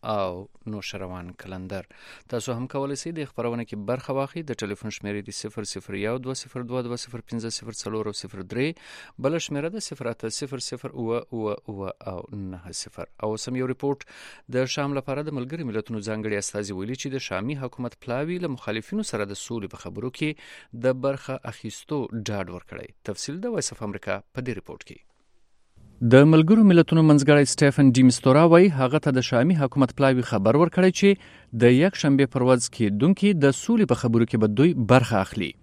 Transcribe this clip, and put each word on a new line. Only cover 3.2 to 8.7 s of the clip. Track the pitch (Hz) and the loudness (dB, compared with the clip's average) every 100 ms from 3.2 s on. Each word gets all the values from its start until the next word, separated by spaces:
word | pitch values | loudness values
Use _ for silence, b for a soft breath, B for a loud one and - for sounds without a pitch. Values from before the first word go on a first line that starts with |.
| 143 | -12
خپرونه | - 120 117 | -6 -6 -6
کې | 117 107 101 | -8 -10 -6
برخه | 127 - 135 | -6 -4 -6
واخلئ. | 139 - 156 | -6 -8 -10
د | 120 | -8
ټلیفون | 104 101 107 - | -8 -8 -10 -10
شمیرې | 101 104 101 | -8 -8 -10
دي | - | -12
صفر | 113 110 104 | -12 -12 -12
صفر | 95 - 98 | -12 -10 -8
یو | 104 123 | -6 -6
دوه | 127 131 | -8 -10
صفر | 131 131 123 | -12 -12 -8
دوه | 127 | -6
دوه | 120 120 - | -6 -8 -10
صفر | 120 - | -16 -10
پنځه | 117 113 - | -8 -8 -10
صفر | 113 107 | -12 -12
څلور | - 110 107 | -8 -6 -6
او | 104 | -8
صفر | 98 101 | -12 -14
درې. | 92 113 143 | -10 -4 -4